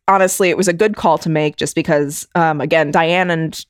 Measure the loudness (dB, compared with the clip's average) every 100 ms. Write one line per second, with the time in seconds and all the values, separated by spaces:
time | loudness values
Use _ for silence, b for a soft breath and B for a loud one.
0 | 0 2 2 2 0 2 0 2 0 0
1 | -2 0 0 0 -2 -4 -6 -4 0 0
2 | 0 -6 -6 0 0 0 0 0 2 0
3 | 2 0 0 -2 -4 -8 -10